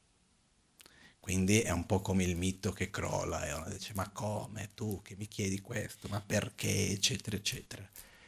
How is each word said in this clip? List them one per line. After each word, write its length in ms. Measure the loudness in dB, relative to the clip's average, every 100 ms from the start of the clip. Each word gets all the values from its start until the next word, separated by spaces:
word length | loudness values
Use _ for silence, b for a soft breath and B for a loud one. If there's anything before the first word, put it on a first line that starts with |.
| _ _ _ _ _ _ _ -20 b b b b
Quindi 400 | 0 2 6 6
è 100 | 6
un 140 | 2
po' 160 | 2 2
come 240 | 4 4
il 120 | 4 2
mito 360 | 0 0 -2
che 160 | -2 -4
crolla, 580 | -2 -2 0 0 -2 -2
e 60 |
uno 160 | -4 -6
dice, 240 | -6 -6
"Ma 140 | -4 -4
come 600 | -4 -2 -2 -4 -8 -8
tu 280 | -6 -4 -4
che 120 | -8 -10
mi 120 | -8
chiedi 320 | -2 -2 -2
questo? 480 | -4 -6 -6 -8 -6
Ma 140 | -6
perché?" 640 | 0 0 0 -2 0 2 2
eccetera, 480 | 4 2 2 -2 -2
eccetera. 500 | -2 -4 -8 -14 -14 b b b